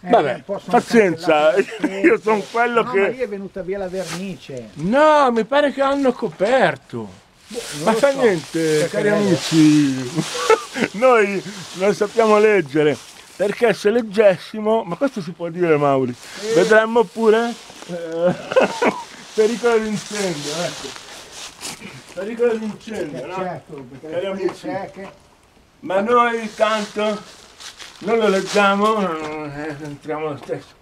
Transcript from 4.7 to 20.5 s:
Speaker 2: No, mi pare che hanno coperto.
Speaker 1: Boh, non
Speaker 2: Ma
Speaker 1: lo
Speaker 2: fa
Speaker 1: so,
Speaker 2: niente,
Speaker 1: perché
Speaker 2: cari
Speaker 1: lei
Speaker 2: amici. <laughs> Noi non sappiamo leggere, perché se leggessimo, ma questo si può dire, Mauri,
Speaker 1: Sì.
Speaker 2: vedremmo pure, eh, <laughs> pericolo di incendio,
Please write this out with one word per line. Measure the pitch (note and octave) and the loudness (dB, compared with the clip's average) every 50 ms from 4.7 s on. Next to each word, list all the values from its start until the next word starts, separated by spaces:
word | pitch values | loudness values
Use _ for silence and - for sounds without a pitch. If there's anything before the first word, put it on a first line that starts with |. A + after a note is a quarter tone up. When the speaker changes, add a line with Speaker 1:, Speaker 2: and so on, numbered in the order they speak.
| G2 | -12
Speaker 2:
No, | - D3+ F#3 A#3 C#4 D4+ D#4 D4+ D4 C#4+ B3+ | -6 -2 0 4 4 6 6 6 6 4 4
mi | A#3+ A3+ A3 | 2 0 -2
pare | - C#4 C#4+ D4 C#4 - | 0 2 2 2 2 0
che | C4+ | 0
hanno | C#4 C4+ C#4 C#4+ C#4 B3+ B3 | 0 0 0 2 2 0 0
coperto. | - B3 G3 D3 - F3+ G#3+ B3+ C4 G#3+ E3 C#3 - _ _ - A#2+ A2 G2 F#2 - _ _ _ _ _ | 0 -6 -8 -4 -2 0 2 4 4 4 2 0 -2 _ _ -10 -10 -10 -10 -14 -20 _ _ _ _ _
Speaker 1:
Boh, | - G#3+ B3 - - - | -16 -14 -14 -12 -12 -10
non | D3 D3+ | -2 0
Speaker 2:
Ma | - | 0
Speaker 1:
lo | A3 | 2
Speaker 2:
fa | A3+ - C#4 | 4 4 2
Speaker 1:
so, | C#4 C4+ | 2 4
Speaker 2:
niente, | C4 A3+ F#3+ E3 - - - E3 D#3+ D#3+ D#3 D3+ | 2 2 2 2 -4 -4 -4 -2 0 2 2 2
Speaker 1:
perché | E3+ D#3+ | 2 0
Speaker 2:
cari | - - - G#3 | -2 0 0 2
Speaker 1:
lei | G#3 G#3 G3+ | 2 2 4
Speaker 2:
amici. | G3 E3+ - - - D#3+ D#3+ D#3 D3+ D3+ D3+ D3 C#3 C3 C3 C3 B2+ D#3 D#3 D#3+ - - B4 B4 A#4+ A4 - - - - C4+ A#3 - | 2 2 0 0 2 4 6 8 8 8 6 4 2 0 -2 -6 -4 -4 -4 -4 -4 -4 -6 2 2 2 2 2 -10 -4 -4 -4 -4
<laughs> | - | -2
Noi | F#3+ B3 C4 B3 A3+ G#3 G3+ G3+ F#3 - F3 G#3 G3 D#3+ - - | 2 4 4 6 6 4 2 0 -4 -6 -8 -14 -14 -16 -14 -6
non | F3 F#3 G#3 G3+ | -2 0 0 0
sappiamo | - G#3 G3+ - A3+ A3+ A3 G#3+ G#3 | 0 -4 -4 0 0 4 4 6 6
leggere, | G#3+ A3 G#3+ G3 E3 C#3 B2+ D#3 D3+ D3+ C3+ - - - - - - - - | 6 6 4 4 0 0 0 2 2 2 2 0 -6 -20 -20 -20 -20 -20 -6
perché | - F3+ G#3 - - A#3+ A3+ G3 | -2 -2 -2 0 2 2 2 2
se | - - G#3 | 2 0 0
leggessimo, | A3 A#3+ A#3+ A3 F#3 G#3+ A3 G3+ F#3 - - - - G#3+ G#3 G#3+ A3 A3+ A3+ | 0 0 -2 -2 0 4 4 4 4 2 -4 -12 -10 -4 -2 0 0 0 0
ma | - E3+ | -4 -6
questo | - C#4 C4+ - G#3+ | -4 -4 -4 -4 -6
si | E3 E3+ | -10 -10
può | E3+ - E3+ E3+ | -10 -8 -10 -8
dire, | E3 F3 F3+ E3 D#3 | -2 0 2 4 4
Mauri, | D3 D3 C#3+ C#3 C3+ C3 A#2+ B2 | 4 4 2 2 2 2 -2 -4
Speaker 1:
Sì. | - - - - - - - - | -8 -14 -18 -14 -10 -4 2 4
Speaker 2:
vedremmo | - - - A3 A3 A3 A3 A3+ A#3+ A3+ | 4 4 6 6 4 4 4 2 2 0
pure, | - - A3+ A3+ A3 G#3 A3+ A#3 A#3+ A#3 - - - - - - | 0 -2 0 2 4 4 4 2 -2 -6 -10 -14 -20 -20 -20 -14
eh, | - F3+ E3+ E3+ E3 E3 E3 E3+ F3+ - - - - - B4+ - F#3+ - - | -12 -10 -10 -8 -8 -4 0 0 0 0 -2 -8 0 2 2 2 2 0 -2
<laughs> | - B3 - - - - - - - - - | -2 -2 -2 -4 -12 -14 -18 -20 -20 -8 0
pericolo | - G#3+ G#3+ A#3+ G3+ A#3+ A#3+ A#3 A3 | 2 2 2 2 0 0 2 2 2
di | A3 G#3+ | 0 0
incendio, | G#3+ G3 - - G#3 G#3 G3 F#3 E3 D3 C#3+ D3 | -6 -6 -8 -8 -6 -4 -4 -4 -4 -4 -6 -8